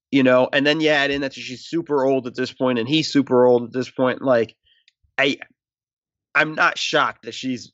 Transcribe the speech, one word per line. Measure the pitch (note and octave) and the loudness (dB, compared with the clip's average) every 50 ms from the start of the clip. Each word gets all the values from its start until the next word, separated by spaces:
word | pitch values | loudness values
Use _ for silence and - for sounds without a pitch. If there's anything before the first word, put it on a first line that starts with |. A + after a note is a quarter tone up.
| _ _ | _ _
you | - C#3 C3 | 0 2 4
know? | B2+ B2+ B2+ B2+ - - | 6 6 4 4 2 0
And | C#3+ C#3 | 0 0
then | D3 D3+ D#3+ | 0 0 2
you | D#3 D3+ | 2 2
add | D3+ C#3+ C#3 C#3 | 2 2 0 0
in | C#3 C#3 | -2 -4
that | C#3+ C3+ - | -6 -8 -8
she's | A#2+ A#2+ B2 B2+ A#2+ - | -12 -14 -14 -14 -14 -12
super | - - E3 E3 - D3 C#3 C3 | -8 -6 -6 -4 -2 -2 0 2
old | C3+ C3+ C3+ A#2 | 2 0 0 -2
at | B2 A2+ | -6 -6
this | - B2+ B2 - | -6 -6 -6 -4
point, | _ C3+ B2+ B2+ A#2+ | _ -2 -2 0 -2
and | A2+ A#2 | -2 0
he's | D3+ D#3+ D3+ - - | 0 -2 -2 0 0
super | C#3+ C3 - C3 B2 B2 | 0 0 2 2 4 6
old | B2+ B2 A#2+ A#2+ | 6 4 4 2
at | A#2 A#2 | -2 -6
this | B2+ B2 - | -8 -8 -8
point. | - - C3 B2+ A#2+ - - | -4 -2 -2 -2 -2 -2 0
Like, | C3+ B2+ A#2 A2+ A2 - _ _ _ _ _ _ _ _ _ _ _ _ - | 0 2 2 0 -2 -6 _ _ _ _ _ _ _ _ _ _ _ _ -2
I, | C#3 C#3+ C3+ - - _ _ _ _ _ _ _ _ _ _ _ _ _ _ _ _ _ _ | 0 0 -2 -4 -10 _ _ _ _ _ _ _ _ _ _ _ _ _ _ _ _ _ _
I'm | C#3 D3+ D#3 D#3 | -2 -2 0 0
not | - F3+ E3 - - | 0 0 0 0 -2
shocked | - - - D3+ C3+ A#2 G#2+ - _ | -6 -2 0 0 0 0 -4 -8 _
that | - - | -16 -14
she's, | - - C3 B2+ A2+ G2+ - | -10 -6 -6 -6 -6 -10 -16